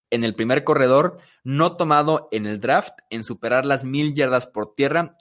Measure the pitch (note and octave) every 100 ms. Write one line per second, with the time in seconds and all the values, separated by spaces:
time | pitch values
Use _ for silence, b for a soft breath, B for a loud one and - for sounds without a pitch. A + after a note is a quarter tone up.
0 | _ A#2+ A2+ G#2 A2+ C#3 C#3+ C#3+ B2+ C3+
1 | F3 B B B C3 C#3 F3 E3+ D#3+ D3
2 | D3+ D#3 - A2 G#2 G#2+ A#2 E3+ - -
3 | _ A2+ A2 G#2+ A#2 B2+ C#3 C3 C3 C#3+
4 | D3+ C#3+ C3 B2+ B2 - - - C#3 D#3+
5 | E3 _